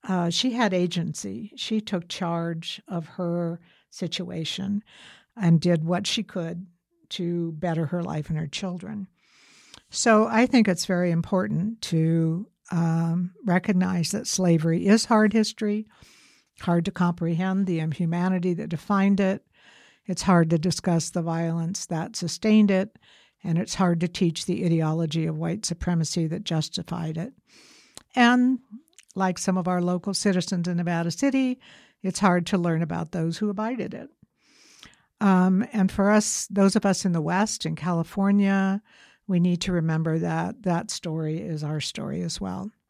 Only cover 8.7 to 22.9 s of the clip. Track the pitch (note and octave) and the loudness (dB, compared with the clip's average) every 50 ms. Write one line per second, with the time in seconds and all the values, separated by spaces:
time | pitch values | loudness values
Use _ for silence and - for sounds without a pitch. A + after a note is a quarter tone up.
8.7 | F3+ F3+ F#3 - - - G3 - _ _ _ _ _ _ _ _ _ _ _ _ | -6 -8 -10 -10 -10 -10 -10 -12 _ _ _ _ _ _ _ _ _ _ _ _
9.7 | - - _ _ - - - A#3+ A3 G#3+ A3 A3+ A3+ A3 B3 B3 C4+ B3 G#3+ G3+ | -20 -20 _ _ -6 0 4 6 6 6 6 4 4 2 2 4 6 4 4 4
10.7 | F3+ E3 - - F#3 F3 F3+ F3 E3+ E3 E3+ - - F#3 F#3 G#3 - D#3 F3+ G#3+ | 2 0 0 -2 0 0 2 2 2 0 0 0 0 0 0 0 -2 -2 -2 -4
11.7 | A3+ - - - E3+ D#3+ D#3+ D#3+ E3 E3 E3 D#3+ D#3+ F3 G#3 - _ _ _ - | -6 -8 -6 -2 0 2 4 4 4 2 2 2 0 -2 -6 -10 _ _ _ -4
12.7 | F3+ E3+ E3+ E3 E3 E3 E3 E3 E3 F3 F3+ F3+ - - D#4+ G#3 F3 F#3 F#3 - | -2 0 0 2 2 0 0 0 0 -2 -2 -4 -6 -6 -2 2 2 2 2 2
13.7 | G3+ F3+ F#3 F#3 F#3 F3 E3 - - G#3 B3 - - - F#3 F3 E3+ D#3+ D#3 E3 | 2 2 2 2 0 0 0 -2 -2 -6 -6 -4 -2 0 4 4 4 4 4 2
14.7 | E3 F3 F3 G3 G#3 A3+ - - A#3 G#3+ G#3+ G#3+ G#3 A3+ G#3+ - - - A3 G#3 | 0 2 4 4 4 4 4 4 4 4 4 4 4 2 0 0 -2 -4 -2 -2
15.7 | G#3 G#3+ A3 _ _ _ - - - _ _ _ _ _ _ _ _ _ - - | -2 -2 -4 _ _ _ -20 -20 -20 _ _ _ _ _ _ _ _ _ -2 0
16.7 | E3+ E3+ E3 G3 - - F3+ F3 E3+ F3 F3 E3 E3+ D#3+ F#3 F#3+ F#3+ F#3+ G3+ F3+ | 2 2 0 -2 -2 0 0 0 0 0 -2 -2 -2 0 -2 0 0 0 0 0
17.7 | F3 D#3+ D#3 D#3+ D3 - F3+ E3 E3 F3 F3+ F#3+ F#3 F#3 F3 F#3 F3 E3+ - - | 0 -2 -2 -2 -2 -2 -2 -2 0 0 0 0 0 0 0 -2 -2 -2 -4 -6
18.7 | E3+ D3+ - - G3+ G3 F#3+ G3 G3 F#3+ G3 F#3+ G3 - _ _ _ _ _ - | -8 -8 -2 0 2 4 4 4 4 4 2 0 0 -2 _ _ _ _ _ -20
19.7 | - - - _ _ _ _ - F3+ - - - F#3 F3 E3 D#3+ E3+ D#3+ D3+ F#3 | -20 -20 -20 _ _ _ _ -8 -6 -2 2 4 6 6 6 4 2 2 2 0
20.7 | - - - F#3 E3+ E3 D3+ - - F3+ E3 E3 E3 E3 E3+ E3 E3 E3+ E3 E3 | -2 0 0 0 2 2 0 -2 -4 -4 -4 -2 -4 -2 -2 -2 -2 -2 -4 -4
21.7 | F#3+ - - - F3 D#3 D#3+ - A3+ - F3+ D#3+ - - - A3 G#3+ A3 G#3+ G3 | -6 -8 -6 -6 -4 -4 -4 -6 -8 -8 -6 -6 -6 -2 2 4 6 6 6 6
22.7 | G3 F#3 G3 G#3 | 4 2 0 -2